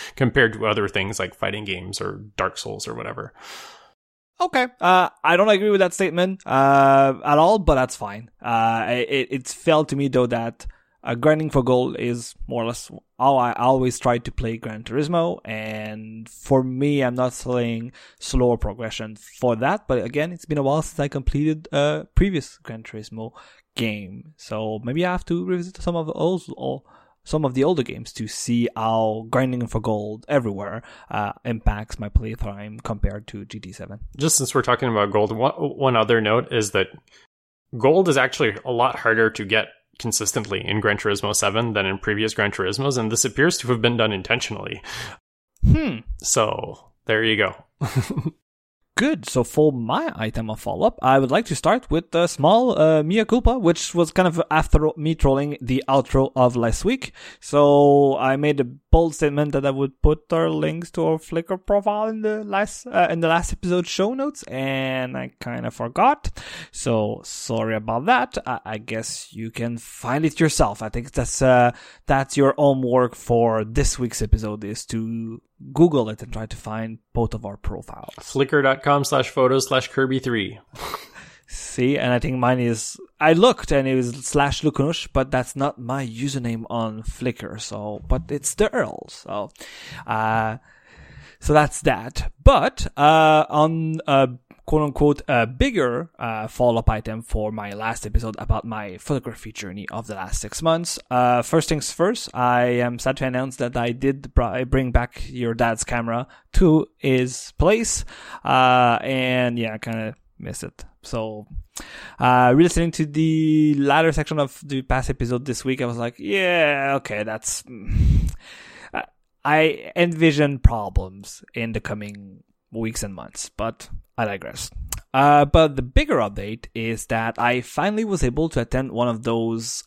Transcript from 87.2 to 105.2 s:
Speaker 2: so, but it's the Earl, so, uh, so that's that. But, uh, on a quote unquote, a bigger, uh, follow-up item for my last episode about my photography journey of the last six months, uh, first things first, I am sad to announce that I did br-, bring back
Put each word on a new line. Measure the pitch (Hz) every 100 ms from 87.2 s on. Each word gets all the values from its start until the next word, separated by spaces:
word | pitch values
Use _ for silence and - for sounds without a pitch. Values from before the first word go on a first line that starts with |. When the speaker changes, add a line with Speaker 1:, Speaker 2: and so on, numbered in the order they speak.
| 127 - 113 110
Speaker 2:
so, | - 104 104 104 -
but | 131 -
it's | 143 - -
the | 214
Earl, | 247 123 - -
so, | - - 101 - - - - - -
uh, | - 110 110 110 110 110 _ _ _ - - - - _
so | -
that's | 151 147 -
that. | - 98 117 - - -
But, | - 240 233 - - -
uh, | 147 160 156 156 156
on | 151 156 165 160 160 -
a | 135 131 123 _ _
quote | - 156
unquote, | 147 - 147 143 -
a | 123 113
bigger, | 127 269 220 127 120 170 -
uh, | 117 110 110
follow-up | - 123 117 113
item | 107 110 110
for | 117 110 107
my | 107 101
last | 101 110 113 107
episode | - 113 -
about | - -
my | 117 110 104 90
photography | - 139 - 107 107
journey | - 101 98 -
of | 113 110
the |
last | 98 92 -
six | 104 -
months, | 165 165 170 - -
uh, | 123 123 123
first | 117 160 -
things | 156 -
first, | - 180 233 -
I | - 123 123
am | 123 123 120 120
sad | 131 135
to | 131
announce | 127 131 -
that | 120 123
I | 120
did | 123 135 139 -
br-, | - 120 117
bring | 127 135 127
back | 120 120 -